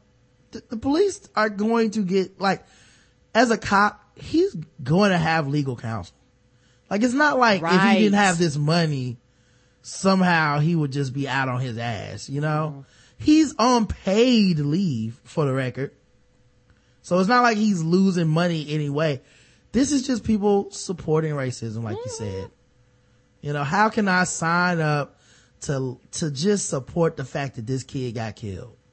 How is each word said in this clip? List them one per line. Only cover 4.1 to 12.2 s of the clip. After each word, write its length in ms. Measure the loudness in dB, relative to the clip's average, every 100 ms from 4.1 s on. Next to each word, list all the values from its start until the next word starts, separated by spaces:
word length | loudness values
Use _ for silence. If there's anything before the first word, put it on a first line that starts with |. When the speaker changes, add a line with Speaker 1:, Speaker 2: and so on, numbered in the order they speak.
| -20
Speaker 1:
he's 400 | -2 0 0 -2 -14 -10
going 300 | 0 2 4
to 60 | 2
have 280 | 2 0 0
legal 260 | -2 -2 -6
counsel. 400 | -8 -8 -10 _ _ _ _ _ _ _ -8
Like, 140 | -2
it's 100 | 0
not 240 | 2 2 4
like 240 | 4 2
if 80 | 2
he 300 | 4 4 4
didn't 100 | 4
Speaker 2:
Right. 120 | 4 2
Speaker 1:
have 120 | 2
this 180 | 0 0
money, 600 | 0 2 0 -2 -6 -10 _ _ _ _ _ _
somehow 760 | -18 -2 2 2 4 2 2 2
he 140 | 2
would 200 | 0 0
just 200 | -2 -4
be 140 | -4 -4
out 220 | -2 -2
on 100 | -4
his 180 | -4 -6
ass, 520 | -6 -6 -8 -12